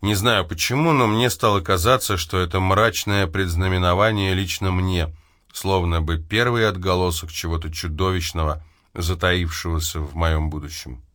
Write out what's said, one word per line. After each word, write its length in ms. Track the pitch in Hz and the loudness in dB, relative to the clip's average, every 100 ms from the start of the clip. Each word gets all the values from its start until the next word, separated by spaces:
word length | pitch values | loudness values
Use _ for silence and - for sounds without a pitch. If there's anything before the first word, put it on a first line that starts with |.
Не 140 | 98 104 | 0 0
знаю 280 | 113 110 | 2 2
почему, 480 | 85 82 - 127 165 | 0 -4 -2 2 4
но 140 | 147 117 | 4 4
мне 240 | 107 123 | 4 0
стало 300 | - 117 101 | 2 2 2
казаться, 560 | 87 95 92 131 - 98 | 2 0 4 2 2 -4
что 240 | - 92 | -2 -2
это 180 | 90 92 | 0 0
мрачное 720 | 92 95 113 - - 101 92 | 2 4 2 0 -2 0 0
предзнаменование 1040 | 98 95 85 92 92 90 90 107 107 98 | 0 -2 0 0 2 2 4 2 2 0
лично 380 | 92 95 - 98 | 0 -2 -2 -2
мне, 420 | 92 92 90 78 - _ _ _ | 0 0 0 -2 -6 _ _ _
словно 480 | - 95 95 87 85 | -8 0 2 2 0
бы 180 | 80 80 | 0 -2
первый 480 | 80 104 120 120 110 | -2 0 2 2 2
отголосок 640 | 92 92 90 90 80 80 | 0 0 2 2 -2 -6
чего-то 400 | - 85 82 80 | -8 -4 -4 -4
чудовищного, 920 | 76 87 78 92 92 80 85 78 76 - _ _ | -8 -6 -2 0 0 -2 -2 -2 -2 -8 _ _
затаившегося 1040 | - 85 90 92 90 85 82 85 82 78 80 | -6 -4 0 2 2 0 -4 -4 -2 -2 -6
в 160 | 73 78 | -6 -2
моём 340 | 82 78 78 | 0 2 0
будущем. 540 | 76 71 78 - 62 - | -4 -10 -12 -14 -16 -18